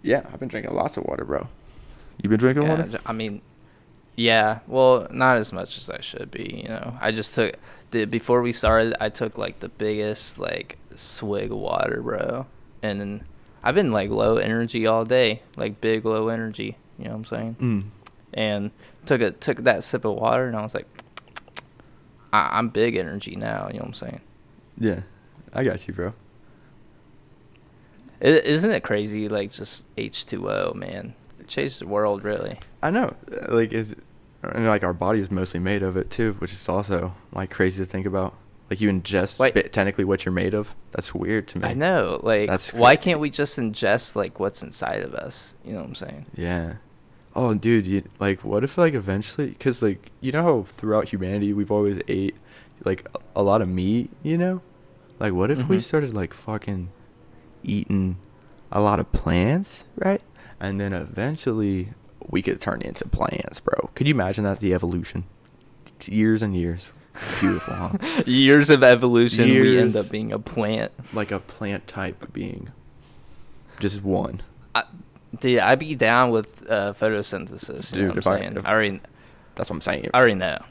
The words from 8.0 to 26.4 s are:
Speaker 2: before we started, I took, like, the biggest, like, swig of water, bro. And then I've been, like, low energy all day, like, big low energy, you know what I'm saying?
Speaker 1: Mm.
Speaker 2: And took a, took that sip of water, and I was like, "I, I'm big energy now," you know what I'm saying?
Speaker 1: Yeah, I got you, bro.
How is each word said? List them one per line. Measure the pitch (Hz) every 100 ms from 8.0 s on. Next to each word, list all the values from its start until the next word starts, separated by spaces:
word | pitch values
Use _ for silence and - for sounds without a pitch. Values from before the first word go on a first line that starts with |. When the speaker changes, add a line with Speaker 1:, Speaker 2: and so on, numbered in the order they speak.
| 107
Speaker 2:
before | 117 117 123
we | 120
started, | 113 110 113 113 -
I | 110
took, | - 113 113
like, | 95 -
the | 92
biggest, | - 107 107 107 107 - -
like, | 50 50 - - - -
swig | - - 110 101 107
of | 107
water, | 98 50 - -
bro. | 120 110 - 123 131 - - -
And | 107 101
then | 101 104 - - - -
I've | - 160
been, | 165
like, | 107 101
low | 110 110 113
energy | 104 113 117 117 110
all | 113
day, | 113 127 117 110 - -
like, | 110 104
big | 110 110
low | 113 110 110
energy, | 113 113 107 110 110 _ -
you |
know | 113
what | 110
I'm | 113
saying? | 117 113 117
Speaker 1:
Mm. | 123 107 101 - - - -
Speaker 2:
And | - 107 104 101 _ - - -
took | 135
a, | 107
took | - - 120
that | 120 98
sip | - 123
of | 107
water, | 101 113 123 127
and | 110
I |
was | 107
like, | - - - - - - - - - - - - - - _ _
"I, | 107 78 104
I'm | 117
big | - 117 104
energy | 85 101 - -
now," | 110 107 50
you |
know | -
what | -
I'm |
saying? | - - - - - - - - -
Speaker 1:
Yeah, | 110 87 92 - - - -
I | -
got | 131 - -
you, |
bro. | 90 90 - - -